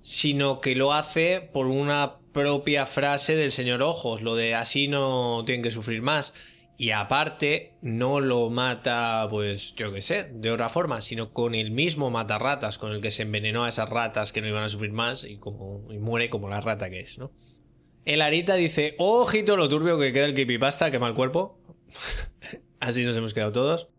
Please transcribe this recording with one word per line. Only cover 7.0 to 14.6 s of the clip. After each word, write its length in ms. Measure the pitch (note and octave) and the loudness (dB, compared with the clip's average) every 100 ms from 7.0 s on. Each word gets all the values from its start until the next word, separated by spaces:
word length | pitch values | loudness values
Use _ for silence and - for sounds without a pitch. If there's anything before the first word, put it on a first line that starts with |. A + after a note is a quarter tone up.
| G#2 C#3 D#3 D3+ D3 D3+ - - | 0 0 0 0 0 0 -4 -10
no 380 | B2 A2+ B2+ C#3+ | -4 0 0 2
lo 280 | C3+ A#2+ A#2 | 2 2 2
mata, 760 | A#2+ B2+ A#2 C3 A#2+ A#2 A2+ G#2+ | 0 -2 0 -2 0 0 0 0
pues, 460 | G#2+ G#2 G2 - | -2 -2 -4 -8
yo 180 | - G#2+ | -8 -6
qué 100 | G2 | -6
sé, 280 | - F#3+ E3 | -2 -4 -4
de 180 | A#2 A2 | -4 -2
otra 180 | A2+ A#2 | 0 0
forma, 320 | E3+ F3 A#2 | 0 -2 -4
sino 320 | - A2+ A2+ | -4 -6 -6
con 220 | - A#2+ | -2 0
el 160 | A2+ A2 | 0 -2
mismo 400 | A2+ E3+ D3+ C3+ | 0 0 0 -2
matarratas 680 | A#2 G#2+ G#2+ B2 C#3+ A2 - | -2 -2 -2 0 -2 -4 -6
con 140 | G#2+ | -6
el 80 | G#2 | -4
que 100 | G#2+ | -4
se 120 | - | -4
envenenó 420 | G#2+ G#2 G#2+ A2+ | -2 -2 0 0
a 40 | A#2+ | -2
esas 200 | A2+ G#2+ | -2 -2
ratas 440 | A2+ A2+ A#2 G#2 | -2 -2 -2 -2
que 80 | A2+ | -4
no 80 | G#2+ | -2
iban 160 | G#2+ | -2